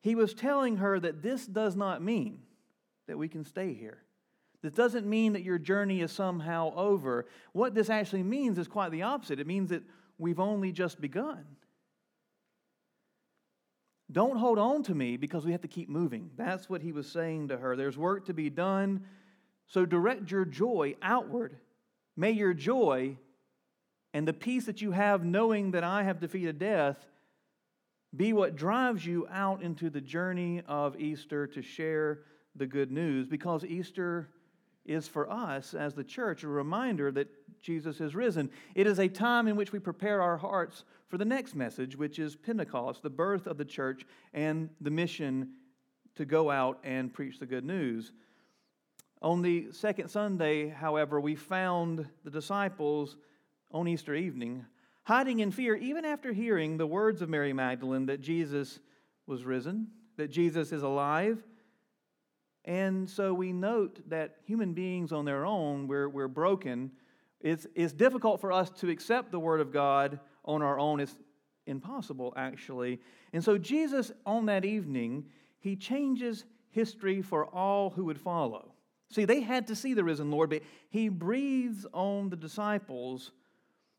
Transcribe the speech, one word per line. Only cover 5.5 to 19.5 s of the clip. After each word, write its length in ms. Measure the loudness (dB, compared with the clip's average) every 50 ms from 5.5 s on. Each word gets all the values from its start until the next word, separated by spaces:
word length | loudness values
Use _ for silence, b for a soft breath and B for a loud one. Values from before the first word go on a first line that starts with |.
| -2
journey 420 | 0 2 2 2 2 2 2 2 2
is 100 | 0 0
somehow 640 | -2 -2 -2 0 0 -2 -2 -2 0 0 0 0 0
over. 520 | 2 4 4 4 4 4 2 0 0 B B B B B B
What 240 | 0 2 2 2 4
this 140 | 2 2 4
actually 340 | 2 0 0 0 0 0 0
means 340 | 0 0 2 2 2 2
is 120 | 0 -2 -2
quite 240 | -2 -2 0 0 -2
the 80 | -2
opposite. 400 | -2 -2 -2 -2 -4 -4 -4 -4
It 60 | -2
means 240 | -2 0 0 0 0
that 120 | -2 -4 -6 B B B B B B
we've 220 | -4 -2 0 0 2
only 320 | 0 0 0 0 0 -2
just 300 | -2 -2 -2 -2 -2 -4
begun. 420 | -6 -4 -4 -4 -4 -4 -6 -10 -14 -18 -20 -20 _ _ _ _ _ _ _ _ _ _ _ _ _ _ _ _ _ _ _ _ _ _ _ _ _ _ _ _ _ _ _ _ _ _ _ _ _ _ _ _ _ _ _ _ _ _ _ _ _ -2
Don't 280 | 2 4 4 4 4
hold 200 | 2 2 4 4
on 260 | 4 4 4 4 2 0
to 120 | 0 0
me 220 | 0 0 0 0
because 280 | -2 -2 -4 -2 -2 0
we 60 | 0
have 120 | -2 -2 -4
to 40 |
keep 220 | -8 -10 -10 -8 -4
moving. 420 | -2 0 0 0 -2 -4 -8 -10 -10
That's 320 | -6 -4 -4 -4 -4 -6 -6
what 120 | -6 -6
he 120 | -6 -6 -6
was 180 | -6 -8 -6
saying 380 | -4 -4 -2 -2 -2 -4 -4 -4
to 80 | -4
her. 180 | -2 -2 -2 0
There's 220 | 0 -2 -2 -2
work 300 | 0 0 0 0 0 -2
to 60 | -6 -4
be 160 | -2 -4 -2
done. 540 | -2 0 0 2 2 2 2 2 0 -2 B B B B B B B B B B